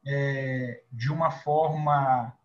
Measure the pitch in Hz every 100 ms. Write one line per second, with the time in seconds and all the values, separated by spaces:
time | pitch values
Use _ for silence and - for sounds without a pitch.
0 | 139 139 139 139 135 131 123 - _ 120
1 | 123 156 160 - - 151 156 151 151 147
2 | 135 127 120 -